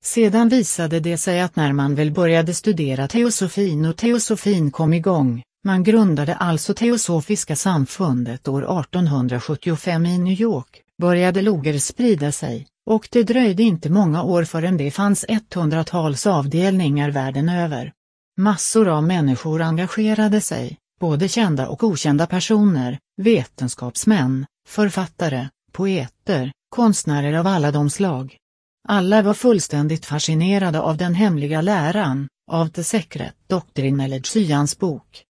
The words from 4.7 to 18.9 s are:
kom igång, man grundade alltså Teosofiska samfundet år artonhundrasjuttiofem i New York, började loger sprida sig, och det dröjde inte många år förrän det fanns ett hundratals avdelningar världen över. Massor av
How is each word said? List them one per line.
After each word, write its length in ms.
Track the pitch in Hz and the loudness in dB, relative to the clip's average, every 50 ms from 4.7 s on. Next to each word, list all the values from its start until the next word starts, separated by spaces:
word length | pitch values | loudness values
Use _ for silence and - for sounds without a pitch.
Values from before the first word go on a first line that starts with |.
kom 220 | 131 - 160 151 160 | 0 0 0 2 2
igång, 500 | 170 160 196 185 160 143 131 120 117 123 _ _ _ _ | 2 2 0 2 2 2 0 0 -2 -8 _ _ _ _
man 180 | 202 190 185 185 | 0 0 2 2
grundade 520 | 190 220 226 214 190 160 143 143 143 175 | 4 4 4 4 4 2 0 0 -2 -2
alltså 380 | - - 175 165 151 - - 202 | -2 -2 -2 0 -2 -2 -4 -4
Teosofiska 840 | - 226 233 240 220 - - 175 160 147 - 208 196 - - 160 | -2 0 0 0 0 0 0 -2 -2 0 -2 -4 -4 -2 -4 -4
samfundet 920 | 135 - 190 185 156 135 131 - - 196 165 131 123 123 117 117 131 _ - | -2 0 0 2 2 0 -2 -2 -4 -2 0 0 0 -2 -4 -6 -8 _ -4
år 320 | 135 139 139 - - 185 | -4 -4 -2 -2 -4 -4
artonhundrasjuttiofem 1300 | 139 - - 185 180 160 147 135 123 127 123 123 - - 156 139 - 180 165 147 - 190 170 165 170 | -4 -4 -2 0 2 2 2 2 0 0 -2 -4 -4 -4 -6 -4 -2 -4 -4 -4 -2 -2 0 0 0
i 120 | 175 180 180 | 0 0 0
New 240 | 175 180 190 180 | 0 0 0 0
York, 400 | 220 233 208 135 123 _ _ - _ _ _ _ | 0 0 0 -2 -6 _ _ -20 _ _ _ _
började 400 | 170 175 180 175 180 180 180 196 | 0 2 2 4 2 2 2 2
loger 380 | 190 214 208 156 139 156 151 143 | 2 2 0 0 0 -2 -2 -2
sprida 520 | 135 - - - 240 247 214 156 143 147 | -2 -4 -4 0 2 2 2 2 0 -2
sig, 360 | 143 - - 143 120 - 147 _ _ _ _ - | -4 -4 -6 -8 -8 -8 -10 _ _ _ _ 0
och 180 | 220 220 - - | 0 0 -2 0
det 120 | - 240 233 | 0 0 2
dröjde 400 | 190 240 254 254 220 185 175 226 | 2 2 2 2 2 2 2 2
inte 260 | 233 185 160 - 147 | 2 2 0 -2 0
många 340 | 165 202 208 170 151 165 170 | 2 2 4 2 2 0 0
år 200 | 151 185 175 165 | 0 2 0 0
förrän 340 | - - 165 160 180 185 165 | 0 -2 -4 -2 0 0 0
det 140 | 143 143 | -2 -4
fanns 340 | 139 - 202 202 202 - - - | -2 -2 0 0 0 0 0 -2
ett 260 | 220 214 - _ - | -4 -4 -4 _ -6
hundratals 760 | 180 170 151 151 160 160 - - 180 160 156 143 127 - 208 | -2 -2 0 0 0 -2 -2 -2 -2 -2 0 -2 0 0 0
avdelningar 840 | 190 156 139 143 147 160 180 196 190 190 180 147 139 147 143 147 | 0 0 0 0 -2 0 0 2 2 2 2 2 0 0 0 -2
världen 400 | 143 143 131 135 135 135 147 165 | -2 -2 -4 -4 -2 -2 -2 0
över. 440 | 175 175 170 165 147 123 123 147 - _ _ _ _ _ _ _ _ - | 0 -2 -2 -2 -4 -6 -8 -10 -14 _ _ _ _ _ _ _ _ -2
Massor 500 | 185 208 208 165 - - - 220 220 | 0 0 0 0 -2 0 2 2 4
av 160 | 190 | 4